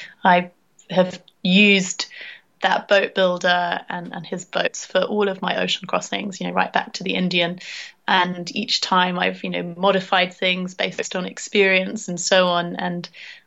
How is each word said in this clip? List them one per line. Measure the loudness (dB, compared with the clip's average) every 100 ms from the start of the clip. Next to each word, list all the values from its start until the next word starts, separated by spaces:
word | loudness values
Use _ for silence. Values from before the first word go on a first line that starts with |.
| -14 0
I | 4 4 2 -8 _ _ -2
have | 2 2 -2 _ _
used | 2 6 6 6 2 -4 -8 -12 -18 -20 _ _
that | 0 0 2
boat | 2 2
builder | 2 0 2 0 0 0 -4 -6
and, | -8 -8
and | -12 -8
his | -10
boats | -6 -4 -2 -4
for | -4 -2
all | 0 0 -2
of | -2
my | -2 -2
ocean | -2 -4 -4
crossings, | -4 -4 -6 -6 -6
you | -4
know, |
right | -2 0
back | -2 -4
to | -6
the | -4
Indian. | -2 0 0 0 -4 -12 -14 -16 -10 0
And | 0 0 -4 -8
each | -8 -4 -2
time | 2 2 2 2
I've, | -2 -2
you | -6
know, | -6 -6 0
modified | 2 2 2 0 0
things | -2 -2 -2 -4
based | -4 -4 -4 -6 -6
on |
experience | -6 -10 -2 4 4 4 0 -6 -8
and | -6
so | 2 4 6
on. | 2 -2 -4
And | -6 -6 -8 -14 -20 -20